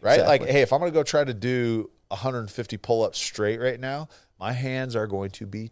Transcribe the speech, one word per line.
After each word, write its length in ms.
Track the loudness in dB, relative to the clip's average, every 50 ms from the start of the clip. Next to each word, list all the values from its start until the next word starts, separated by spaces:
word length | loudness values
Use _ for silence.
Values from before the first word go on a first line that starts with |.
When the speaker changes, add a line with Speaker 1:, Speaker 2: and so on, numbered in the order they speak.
Speaker 1:
Right? 200 | 2 4 6 6
Like, 200 | 6 6 4 4
Speaker 2:
Exactly. 120 | 2 2
Speaker 1:
hey, 100 | 4 4
if 100 | 4 4
I'm 80 | 4 2
gonna 100 | 2 2
go 120 | 2 2
try 220 | 2 2 2 2 2
to 100 | 0 -2
do 560 | -4 -2 -2 0 0 0 0 0 -2 -4 -6 _ _ _ -10
a 60 | -8
hundred 340 | -4 -4 -4 -4 -4 -6 -6
fifty 280 | -8 -8 -8 -8 -8 -6
pull-ups 400 | -2 0 2 2 2 2 0 -4
straight 420 | -6 -6 -2 0 0 0 0 0
right 180 | 0 -2 -2 -2
now, 300 | -6 -6 -6 -8 -8 -12 -16 -20 _ _ _ -8
my 120 | -6 -4
hands 440 | -4 -2 -4 -4 -4 -4 -4 -4 -2
are 100 | -2 -2
going 240 | -2 -4 -4 -6 -6
to 140 | -8 -10 -12
be 220 | -10 -10 -10 -10 -12